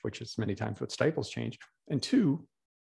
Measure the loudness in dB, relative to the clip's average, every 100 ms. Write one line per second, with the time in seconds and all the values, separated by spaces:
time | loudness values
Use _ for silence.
0 | -6 -6 -8 -2 -2 0 -2 -2 -6 2
1 | 2 2 -4 -4 -4 -6 -16 _ -4 -2
2 | 2 4 4 2 -4 _ _ _